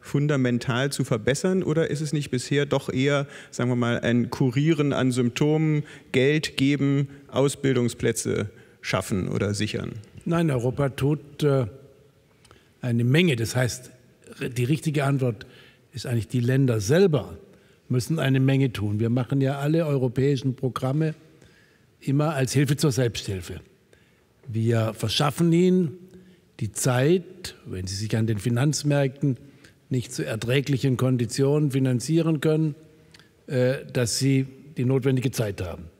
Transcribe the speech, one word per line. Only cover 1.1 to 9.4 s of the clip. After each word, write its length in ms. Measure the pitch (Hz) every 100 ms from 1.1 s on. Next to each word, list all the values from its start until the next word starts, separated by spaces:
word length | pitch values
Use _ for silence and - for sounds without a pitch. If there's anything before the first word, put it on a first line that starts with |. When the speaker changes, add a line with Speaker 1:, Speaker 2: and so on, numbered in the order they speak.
| 117 113 143 185 190
Speaker 1:
Oder 260 | - 156 160
ist 120 | 143
es 120 | 156
nicht 180 | 156 143
bisher 340 | 127 - 143 143
doch 260 | 139 -
eher, 360 | 127 139 143 139 - -
sagen 200 | - 123
wir 60 | 123
mal, 240 | 120 120
ein 300 | - 120 117
Kurieren 640 | - 135 131 151 151 147
an 180 | - 131
Symptomen, 720 | 123 123 - 151 156 160 151 147 - -
Geld 440 | 131 135 151 151 -
geben, 500 | 135 143 139 139 139 - -
Ausbildungsplätze 1200 | - 139 - 135 123 120 - 123 113 - 104 101 - - -
schaffen 460 | - 98 - 98 90
oder 240 | 98